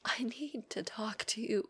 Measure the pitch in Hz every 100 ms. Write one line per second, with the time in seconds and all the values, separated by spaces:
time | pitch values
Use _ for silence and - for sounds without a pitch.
0 | - - 240 - 294 254 - 196 175 -
1 | 214 196 - 220 233 208 -